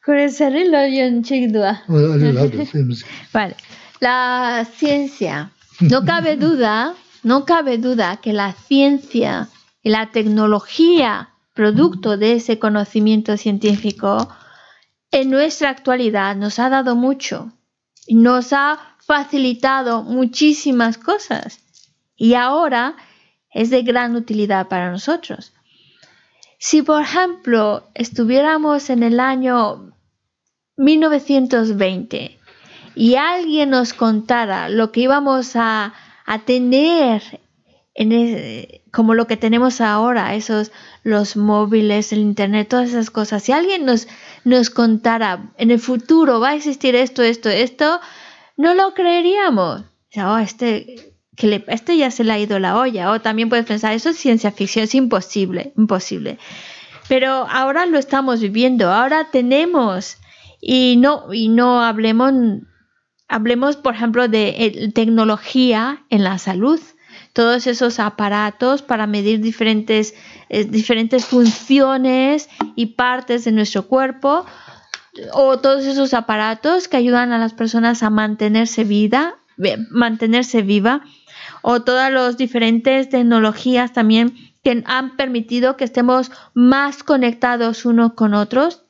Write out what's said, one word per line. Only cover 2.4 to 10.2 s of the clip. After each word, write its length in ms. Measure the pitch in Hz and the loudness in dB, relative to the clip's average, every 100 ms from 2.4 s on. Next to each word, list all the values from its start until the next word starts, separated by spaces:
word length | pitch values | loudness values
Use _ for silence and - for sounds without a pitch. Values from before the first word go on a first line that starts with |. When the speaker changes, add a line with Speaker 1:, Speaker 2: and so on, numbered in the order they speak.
| 143 - 302 | 0 -2 -6
Speaker 2:
sí, 280 | 151 131 117 | -4 -4 -4
sí. 80 | - - | -10 -20
Speaker 1:
<laughs> 140 | - | -8
Vale. 220 | 226 196 - - - - - | -6 -6 -10 -20 -20 -20 -4
La 680 | 247 247 254 247 247 240 233 | -2 0 -2 -2 -2 -4 -6
ciencia. 760 | - 302 285 277 285 220 147 160 _ _ - | -4 -2 0 -2 -6 -6 -6 -10 _ _ 0
No 260 | 208 254 | 2 2
cabe 320 | 196 339 330 302 | 2 0 0 0
duda, 600 | 302 311 226 214 262 359 _ _ | 0 2 0 0 -4 -8 _ _
no 220 | 226 262 | 0 0
cabe 340 | 277 339 285 240 | 2 0 0 -2
duda 380 | 247 247 185 202 | -2 -2 -2 -4
que 160 | - | -4
la 200 | 208 202 | -2 -4
ciencia 960 | 180 _ 277 277 285 277 233 226 - - _ _ _ | -6 _ 2 4 2 -2 -4 -2 -4 -8 _ _ _
y 60 | 220 | -2
la 200 | 214 220 | -2 -2
tecnología, 1160 | 226 | -2